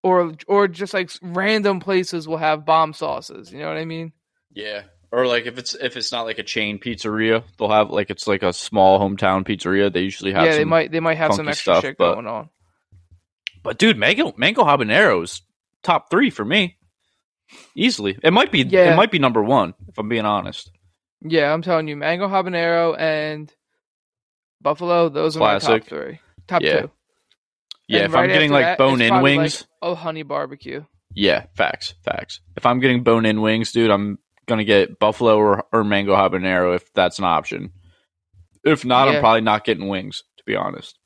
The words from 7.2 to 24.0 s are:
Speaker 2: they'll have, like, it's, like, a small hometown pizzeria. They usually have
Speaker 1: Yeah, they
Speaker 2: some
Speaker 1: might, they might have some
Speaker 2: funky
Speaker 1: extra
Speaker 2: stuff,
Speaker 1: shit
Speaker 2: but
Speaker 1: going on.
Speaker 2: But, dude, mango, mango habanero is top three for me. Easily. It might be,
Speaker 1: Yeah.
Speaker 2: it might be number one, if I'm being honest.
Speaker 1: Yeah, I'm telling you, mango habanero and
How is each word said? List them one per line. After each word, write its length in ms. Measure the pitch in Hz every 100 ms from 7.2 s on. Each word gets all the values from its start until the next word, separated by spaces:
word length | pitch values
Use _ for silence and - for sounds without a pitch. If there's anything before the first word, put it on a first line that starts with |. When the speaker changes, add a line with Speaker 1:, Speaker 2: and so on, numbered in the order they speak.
| 110 113 113 _
Speaker 2:
they'll 120 | 104
have, 200 | 107 104
like, 200 | 98 98
it's, 180 | 98 -
like, 160 | 98
a 100 | 92
small 460 | 87 - 107 95 98
hometown 440 | 98 98 98 95
pizzeria. 480 | 90 101 85 98 101
They 100 | 90
usually 320 | 95 - 98
have 120 | 95 160
Speaker 1:
Yeah, 60 |
they 80 | 151
Speaker 2:
some 80 | 151
Speaker 1:
might, 220 | 165 156
they 80 | 160
might 180 | 165 160
have 140 | 156
some 120 | 151 151
Speaker 2:
funky 40 |
Speaker 1:
extra 220 | 147 - 85
Speaker 2:
stuff, 80 |
Speaker 1:
shit 140 | 135 -
Speaker 2:
but 160 | 87 104
Speaker 1:
going 120 | 113
on. 220 | 110 160 _ _ _ _ - _ _ _ _ - _
Speaker 2:
But, 140 | - -
dude, 180 | 220 131
mango, 360 | 107 214 311 -
mango 260 | 143 214
habanero 580 | 156 139 107 127 202 95
is 180 | 85 - _ _ _ _
top 260 | - 160 _
three 220 | - 269
for 120 | -
me. 340 | 107 196 180 _ _ _ _ _ _ _ _ - - -
Easily. 420 | 240 - 101 98
It 80 | 160
might 180 | 190 294
be, 100 | 151
Speaker 1:
Yeah. 320 | 127 190 180
Speaker 2:
it 20 | 165
might 160 | 220
be 80 | 170
number 240 | 135 113
one, 320 | 107 135 87 - 92
if 120 | -
I'm 100 | 107
being 160 | 117 107
honest. 460 | 104 92 - - _ _ _ _ _
Speaker 1:
Yeah, 320 | 156 165 143
I'm 80 | 156
telling 260 | 170 165 156
you, 80 | 147
mango 320 | 147 175 196
habanero 680 | 196 180 175 170 170 170 -
and 560 | 160 156 151 151 151 _ _ _ _ _